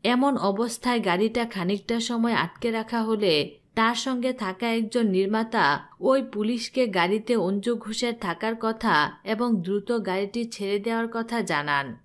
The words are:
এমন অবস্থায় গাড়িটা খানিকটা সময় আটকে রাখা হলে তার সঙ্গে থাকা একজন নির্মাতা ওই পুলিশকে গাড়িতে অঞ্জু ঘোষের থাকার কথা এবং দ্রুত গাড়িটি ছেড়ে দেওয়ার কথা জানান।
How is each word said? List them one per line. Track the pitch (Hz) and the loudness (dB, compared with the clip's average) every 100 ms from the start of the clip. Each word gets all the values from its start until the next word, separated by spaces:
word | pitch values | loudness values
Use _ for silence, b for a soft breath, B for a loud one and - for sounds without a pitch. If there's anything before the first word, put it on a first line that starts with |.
এমন | 226 247 277 262 | 2 2 2 2
অবস্থায় | 196 196 233 - 247 240 196 | 0 0 -2 -2 0 0 2
গাড়িটা | 180 220 233 233 | 2 2 0 -2
খানিকটা | 208 175 202 - 233 | -2 -2 -2 -2 -4
সময় | 233 233 226 | -2 0 2
আটকে | 208 160 - 233 | 2 0 -2 -2
রাখা | 226 220 240 | -2 -2 -2
হলে | 220 220 202 156 139 - _ - | 0 2 4 2 0 -8 _ 0
তার | 226 233 | 0 0
সঙ্গে | 269 254 254 | -2 -2 -2
থাকা | 254 196 185 233 | -2 -6 -4 -2
একজন | 226 220 247 226 | 0 0 0 2
নির্মাতা | 185 196 220 226 226 147 143 - - | 2 2 0 0 2 2 2 -4 -2
ওই | - 262 | 2 2
পুলিশকে | 262 208 214 240 - 262 240 | 2 -4 -2 -2 -4 0 0
গাড়িতে | 185 175 214 220 233 | 2 2 0 2 2
অঞ্জু | 180 202 214 226 | 2 0 -2 -4
ঘোষের | 214 220 240 233 | -4 -4 -4 -2
থাকার | 196 170 220 226 | -6 -4 -4 -2
কথা | 220 226 226 160 147 - | -2 0 2 4 2 -2
এবং | 202 214 240 214 | -6 -2 0 0
দ্রুত | 170 202 202 233 190 | 0 -4 0 -2 0
গাড়িটি | 185 202 233 233 | -2 -2 -4 -6
ছেড়ে | - 196 208 | -6 -2 -2
দেওয়ার | 214 226 226 | 0 0 0
কথা | 233 226 233 | -4 -4 -2
জানান। | - 151 147 143 139 - | 0 -2 0 0 -2 -10